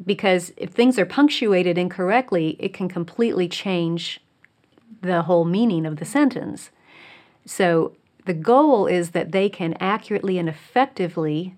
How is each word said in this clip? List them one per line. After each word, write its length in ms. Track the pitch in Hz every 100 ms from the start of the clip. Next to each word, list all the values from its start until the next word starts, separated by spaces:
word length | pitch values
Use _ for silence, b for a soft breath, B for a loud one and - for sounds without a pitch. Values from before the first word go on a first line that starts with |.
| 180
because 460 | 202 202 185 170 -
if 140 | -
things 280 | - 247 254
are 60 | -
punctuated 720 | - 294 - 226 190 180 170
incorrectly, 800 | 180 180 185 226 254 180 160 -
it 140 | -
can 160 | - 185
completely 580 | 175 170 - 233 - 180
change 720 | - 202 180 165 170 170 - _ _ _ _ _ _ _ -
the 200 | 180 175
whole 240 | 170 175 170
meaning 400 | 185 240 170 160
of 100 | 156
the 100 | -
sentence. 680 | 285 285 - - - - b b b b b b b -
So 440 | - 185 165 160 - _ _ -
the 80 |
goal 540 | 165 160 254 302 247 190
is 240 | 180 170
that 200 | 175 165
they 160 | 185 202
can 280 | - 165 165
accurately 580 | 190 214 - 202 196 185
and 120 | 170
effectively 1080 | 156 - - 262 - 175 160 156 151 185